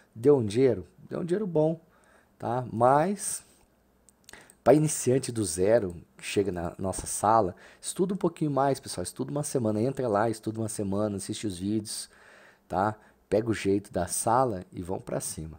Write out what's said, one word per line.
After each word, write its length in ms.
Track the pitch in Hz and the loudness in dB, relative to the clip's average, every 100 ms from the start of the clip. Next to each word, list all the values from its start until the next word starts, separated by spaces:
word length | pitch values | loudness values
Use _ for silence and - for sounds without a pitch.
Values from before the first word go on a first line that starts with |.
| _ | _
Deu 220 | - 127 143 | 0 4 4
um 100 | 110 | 4
dinheiro? 400 | 104 131 101 85 _ - | 2 2 2 -4 _ -10
Deu 120 | - | -6
um 20 | |
dinheiro 240 | 175 185 208 | -2 -2 0
bom, 320 | 156 156 160 _ _ _ _ _ _ | 0 0 0 _ _ _ _ _ _
tá? 300 | 110 123 123 | -4 -4 -4
Mas 800 | 107 123 143 170 202 - - - _ _ _ _ _ _ _ - - - _ | 2 6 6 4 -2 -6 -10 -12 _ _ _ _ _ _ _ -20 -20 -20 _
pra 100 | - | 6
iniciante 580 | 147 151 - - 131 127 | 6 6 0 0 0 0
do 140 | 117 98 | -4 -4
zero, 500 | 85 95 117 98 85 - - | 0 4 4 0 -8 -18 -16
que 80 | - | -4
chega 260 | - 98 | -2 0
na 240 | 90 85 - | -2 -6 -6
nossa 300 | 95 92 - | -6 -6 -8
sala, 480 | - 101 113 95 - - - | -2 4 4 2 -4 -20 -16
estuda 340 | - - 180 | -12 -4 -2
um 40 | 190 | 0
pouquinho 340 | 170 165 151 | -2 -2 -2
mais, 300 | 135 139 135 | 0 0 0
pessoal. 200 | 101 - | -4 -8
Estuda 300 | 90 - 120 | -10 -8 -6
uma 120 | 143 | -4
semana, 380 | 147 139 110 107 | -4 -2 0 0
entra 280 | 123 135 127 | -2 -2 0
lá, 200 | 101 113 | 2 2
estuda 300 | 110 - 110 | -2 -6 -4
uma 80 | 107 | -6
semana, 480 | - 101 98 107 98 | -4 -2 0 -2 -4
assiste 320 | - 107 107 | -6 -6 -6
os 100 | 90 | -6
vídeos, 520 | 95 110 104 - - - - - - _ _ | -2 -2 -4 -12 -12 -18 -20 -20 -20 _ _
tá? 260 | 87 104 107 - _ _ | 0 0 -2 -14 _ _
Pega 200 | 101 117 | 0 2
o 40 | |
jeito 400 | 104 98 101 - | 0 2 0 0
da 140 | - 87 | -4 -4
sala 580 | - - 117 135 95 - | -2 2 2 2 -2 -8
e 120 | 104 | -12
vamos 240 | 87 95 - | -8 -8 -4
pra 160 | - | -6
cima, 360 | - - 80 | -6 -10 -12